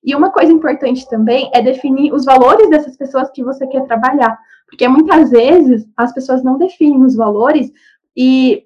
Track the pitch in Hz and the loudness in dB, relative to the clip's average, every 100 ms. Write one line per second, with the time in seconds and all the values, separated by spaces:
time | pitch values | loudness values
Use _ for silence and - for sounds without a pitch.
0 | 247 285 349 - 320 320 311 - 262 254 | -6 -2 -2 0 2 2 0 -4 -4 -6
1 | - 226 220 254 262 247 240 262 277 269 | -6 -4 -2 -2 -2 -2 -2 -4 -4 -2
2 | 294 - 262 262 254 370 403 302 294 - | -2 -2 2 2 4 4 4 2 -2 -14
3 | 262 262 285 - 247 269 262 262 - 226 | -8 -6 -6 -8 -10 -8 -8 -8 -4 -2
4 | 254 285 233 226 _ _ _ - 247 277 | -2 0 -2 -4 _ _ _ -4 2 2
5 | 311 320 254 240 247 359 269 226 - - | 4 2 4 2 4 2 2 0 -4 -6
6 | 247 269 262 262 254 269 370 - 302 269 | -6 -6 -4 -4 -2 -2 -4 0 0 2
7 | 262 214 220 208 254 311 233 _ _ _ | 2 2 -2 0 0 -2 -4 _ _ _
8 | _ - 254 262 254 214 | _ -2 0 2 0 -2